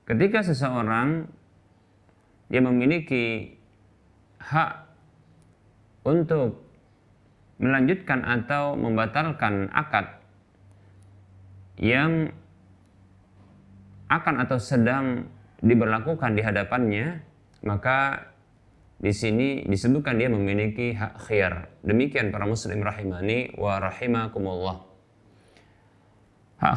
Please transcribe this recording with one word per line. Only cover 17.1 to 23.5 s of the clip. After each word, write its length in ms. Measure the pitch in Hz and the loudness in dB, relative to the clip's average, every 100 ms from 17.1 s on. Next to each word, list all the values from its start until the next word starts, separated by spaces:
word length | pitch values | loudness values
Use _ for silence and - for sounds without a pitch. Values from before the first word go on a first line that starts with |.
| 170 - _ _ _ | -6 -12 _ _ _
maka 640 | 104 101 127 135 139 - - - _ _ _ _ _ - | -4 -2 0 0 0 -4 -10 -20 _ _ _ _ _ -4
di 160 | 98 | -2
sini 480 | 101 113 110 135 135 - | 0 0 2 0 -2 -2
disebutkan 480 | 98 120 147 147 113 | 0 2 2 2 0
dia 160 | 123 | 2
memiliki 640 | 107 98 101 107 110 120 104 | 2 0 0 0 -2 -4 -4
hak 320 | 104 - - | -6 -10 -2
khiyar. 400 | 104 92 85 82 - 101 | 0 0 -2 -10 -8 0
Demikian 480 | 110 143 135 107 | 2 2 0 -2
para 160 | 101 104 | -2 -2
muslim 320 | 113 101 104 | -4 -4 -4
rahimani 720 | 101 104 98 90 98 120 127 | -4 -4 -6 -4 -2 -2 -4